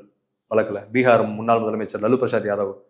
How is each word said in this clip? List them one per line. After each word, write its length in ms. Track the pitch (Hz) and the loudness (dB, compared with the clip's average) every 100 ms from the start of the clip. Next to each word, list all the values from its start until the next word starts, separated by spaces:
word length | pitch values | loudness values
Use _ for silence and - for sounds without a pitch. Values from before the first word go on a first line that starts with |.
| - _ _ _ - | -12 _ _ _ -2
வழக்குல 300 | 110 107 98 - | 0 0 -4 -4
பீகார் 320 | 123 127 113 107 107 | 0 4 4 4 -4
முன்னாள் 240 | 113 117 | 0 0
முதலமைச்சர் 400 | 107 107 104 101 | 0 -4 -6 -4
லல்லு 160 | 107 123 | 0 0
பிரசாத் 260 | 123 113 104 | 0 -2 -2
யாதவ் 220 | 101 98 98 _ | -4 -4 -6 _